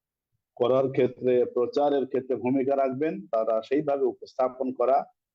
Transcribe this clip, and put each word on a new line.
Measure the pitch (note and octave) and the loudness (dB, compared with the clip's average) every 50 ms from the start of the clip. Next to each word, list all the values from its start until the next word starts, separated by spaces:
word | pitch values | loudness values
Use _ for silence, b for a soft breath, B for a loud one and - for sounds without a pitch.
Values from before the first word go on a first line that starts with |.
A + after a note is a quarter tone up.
| _ _ _ _ _ _ _ _ _ _ _ | _ _ _ _ _ _ _ _ _ _ _
করার | - B2 A#2+ B2+ C3 C3+ C3 | -2 0 2 2 2 2 0
ক্ষেত্রে, | C3 D3+ B2+ B2 B2+ - B2 B2+ B2 B2 A#2 | 2 2 0 0 0 -2 0 2 2 4 2
প্রচারের | - - B2 A#2+ A#2 A#2+ C#3+ C#3+ D3 C#3+ C#3 B2+ | 2 0 -2 -2 0 0 0 2 2 2 0 0
ক্ষেত্রে | C3 - B2+ B2+ - C3 | -2 -2 -4 -4 -4 -4
ভূমিকা | A2 G#2 B2+ C3+ C3+ B2+ C3+ C#3 | -2 0 0 0 0 2 0 0
রাখবেন, | C3+ C3+ C3 B2+ C3 D3+ - F#2+ G2 G2 - | 0 0 0 -2 -2 -4 -4 -4 -6 -8 -4
তারা | - A2 A2 A2+ A2+ A2 | -2 -2 0 0 0 -2
সেইভাবে | A2+ - C3 D3 D#3 C#3+ C#3+ C#3 C3+ | -2 0 -2 -2 0 0 0 0 0
উপস্থাপন | A#2+ A2 - - - - - B2+ B2+ B2+ C3 C3 C3 B2+ | 0 -2 -4 -10 -10 -4 -2 -2 -2 -2 -4 -6 -6 -2
করা | - A#2+ B2 C3+ D3 - - _ _ _ _ | 0 2 2 2 2 0 -2 _ _ _ _